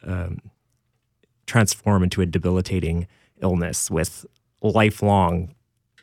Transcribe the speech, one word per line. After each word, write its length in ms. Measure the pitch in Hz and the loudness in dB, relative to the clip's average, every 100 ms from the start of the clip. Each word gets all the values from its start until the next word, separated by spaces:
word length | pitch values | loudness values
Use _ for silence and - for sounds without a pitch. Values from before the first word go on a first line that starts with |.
| - | -8
um, 320 | 92 85 - - _ _ _ _ _ _ _ _ _ - | -6 -6 -10 -14 _ _ _ _ _ _ _ _ _ -2
transform 560 | 120 104 - - 101 | 2 2 0 0 2
into 200 | 90 - | 2 0
a 40 | 90 | 0
debilitating 800 | 80 90 92 90 92 85 85 87 _ _ _ | 0 0 0 0 -2 -2 -2 -4 _ _ _
illness 480 | 95 90 82 - - | -2 0 -2 -4 -4
with 340 | 78 78 - - _ _ _ | -2 -4 -6 -20 _ _ _
lifelong, 920 | 110 104 107 - 104 101 90 87 87 - _ _ _ _ | 0 4 2 2 2 4 2 0 -6 -12 _ _ _ _